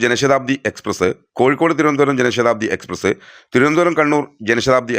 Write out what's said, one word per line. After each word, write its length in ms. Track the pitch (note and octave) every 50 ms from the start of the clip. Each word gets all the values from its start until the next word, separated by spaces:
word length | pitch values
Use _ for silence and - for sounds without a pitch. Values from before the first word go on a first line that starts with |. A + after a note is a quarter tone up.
| A#2
ജനശതാബ്ദി 500 | A#2 A#2+ A2+ C#3+ C3+ C#3 C3+ B2+ B2 C3+ C3+ - G#2+
എക്സ്പ്രസ്, 400 | - - - - G2+ - F2+ F#2 - - _ _ _ -
കോഴിക്കോട് 340 | B2 C3+ C#3+ B2+ D#3+ E3 D#3+ C#3
തിരുവനന്തപുരം 400 | D#3 D3+ C#3+ C3+ D3 C3+ C#3 B2+ B2
ജനശതാബ്ദി 480 | B2 - B2 A#2 A#2+ A#2 G#2+ A2 G2 F#2
എക്സ്പ്രസ്, 360 | - - - A2+ - - F#2+ - - - - - - _ _ -
തിരുവനന്തപുരം 420 | B2 C3 D3+ D#3 E3+ F3 F3 E3 D#3
കണ്ണൂർ 240 | D3+ D3 D3 D3 C#3 - - _ A2 G2+
ജനശതാബ്ദി 460 | A#2 A#2 A#2 C3+ B2+ B2+ A#2+ A#2 A#2+